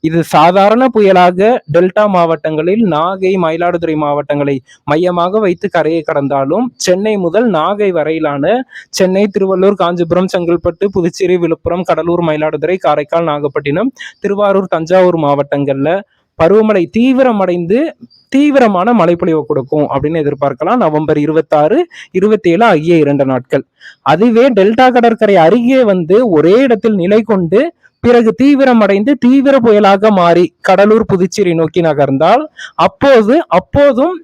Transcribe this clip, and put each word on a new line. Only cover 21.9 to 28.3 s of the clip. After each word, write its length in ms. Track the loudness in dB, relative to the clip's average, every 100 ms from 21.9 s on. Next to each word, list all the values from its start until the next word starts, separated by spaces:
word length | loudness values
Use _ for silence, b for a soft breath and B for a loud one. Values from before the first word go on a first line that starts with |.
| B B
இருபத்தேழு 520 | -4 0 0 0 2 2
ஆகிய 300 | 2 2 2
இரண்டு 280 | 2 2 0
நாட்கள். 380 | 0 -2 -6 -6 B B B
அதுவே 440 | -2 2 2 4 2
டெல்டா 380 | 2 0 2 2
கடற்கரை 440 | 4 2 2 2 4
அருகே 440 | 4 2 2 2
வந்து 340 | 2 0 2 2 2
ஒரே 260 | 2 4 2
இடத்தில் 340 | 2 0 0 -2
நிலை 240 | 0 0
கொண்டு 380 | 0 -2 0 0 -2 _ b _
பிறகு 260 | 0 2 2